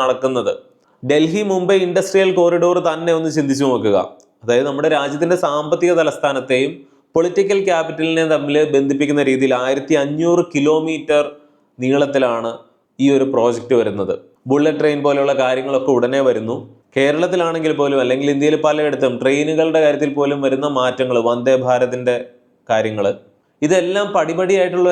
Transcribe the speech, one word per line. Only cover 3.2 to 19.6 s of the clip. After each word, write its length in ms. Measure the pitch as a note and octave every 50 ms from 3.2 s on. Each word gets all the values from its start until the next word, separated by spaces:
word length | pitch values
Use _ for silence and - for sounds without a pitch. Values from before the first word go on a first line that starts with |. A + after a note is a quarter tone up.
| D#3+ D#3 C#3+
ചിന്തിച്ചു 300 | D#3 C#3+ C3+ C3+ C3 C#3 C3+
നോക്കുക. 280 | B2 A2+ G#2+ G#2+ G2+ F#2+ F#2+ - - - - _ _ _ -
അതായത് 240 | A2+ A#2+ B2 C#3 C#3+
നമ്മുടെ 200 | C3+ C#3 D3 D#3+ D#3
രാജ്യത്തിൻ്റെ 400 | C#3+ C#3 C#3 C#3+ D3 E3+ E3 F3+ E3+ F3+
സാമ്പത്തിക 460 | D3+ C#3+ D3+ D3+ D3+ E3+ - F3 F3+ F3+ F3
തലസ്ഥാനത്തെയും 720 | D#3+ D3 C#3 - - C#3+ C3+ C3 B2 C3+ C3 B2+ C#3 D#3 - - - _ _ _ _ _ -
പൊളിറ്റിക്കൽ 440 | D#3+ E3+ F3 F3 G3 G3 G3 G3+ G3 G3 F#3+
ക്യാപിറ്റലിനെയും 600 | F3 E3 D#3+ D#3+ D#3 D3+ D#3+ E3 D#3+ D#3+ D#3+ D#3 D#3
തമ്മിൽ 220 | C#3+ C#3+ C#3+ C#3+ D3+ D#3 D3 C#3+
ബന്ധിപ്പിക്കുന്ന 480 | C#3 C#3 C#3 C#3 C#3 D3 C#3+ D3 D3 C#3 C3+
രീതിയിൽ 240 | C3 C3 C3+ C3 B2+ B2 B2+
ആയിരത്തി 300 | C3 C#3 C#3 C3+ C#3+ D#3+ D3
അഞ്ഞൂറ് 420 | C#3 C#3+ D3 D3+ E3 E3+ E3+ E3+ F3 E3+ -
കിലോമീറ്റർ 680 | C#3+ C#3+ D3+ D#3 D#3+ D#3 D#3+ D#3+ D3 D3+ D#3 D3+ D3 C#3+ C#3+ - - - _ _ _ _ _ _ - B2+
നീളത്തിലാണ് 680 | C3 C#3 C#3+ D3 C3+ C#3 C3+ C3 A#2+ A#2 A#2 A2+ A2+ A#2 - - _ _ _ _ _ _ - C3
ഈ 20 | C#3 C#3
ഒരു 100 | C3+ C3+ C3+ -
പ്രോജക്റ്റ് 420 | A#2+ A2+ A#2+ A#2 A2+ G#2+ - B2+ A#2
വരുന്നത്. 340 | A2 G#2+ G2 G2+ F#2+ F2+ F#2+ - - _ _ _ - B2+
ബുള്ളറ്റ് 300 | C3+ D3 D3 D#3 D3 -
ട്രെയിൻ 180 | D3+ D3+ D3 C#3+ C#3
പോലെയുള്ള 280 | D3 C#3+ C#3+ C#3 C#3 C#3 C#3
കാര്യങ്ങളൊക്കെ 500 | C3 B2+ C3 C3 C3 C#3 C#3 C3 C3+ D3 C3+
ഉടനെ 240 | A#2+ A#2+ B2+ C3+ C#3 C3+
വരുന്നു. 280 | B2+ A2+ A2 A2 A2 B2 D3 - - - _ _ _ -
കേരളത്തിലാണെങ്കിൽ 800 | C3+ C3+ C#3+ D3 D#3 F3 F3 F#3 F#3 E3+ E3 E3 E3 D#3 D#3 D3 -
പോലും 200 | C#3+ C#3 C#3 C3+ B2
അല്ലെങ്കിൽ 240 | B2 B2+ C3+ C#3+ C#3+ C#3+
ഇന്ത്യയിൽ 220 | C#3 C#3+ D3+ D3+ D3+ D3+
പലയിടത്തും 480 | D3+ D3+ D3+ D3+ D3 C#3 B2 C#3 B2+ A#2+ A#2
ട്രെയിനുകളുടെ 580 | B2 C3 C#3 C#3+ D3 D#3 D#3+ D#3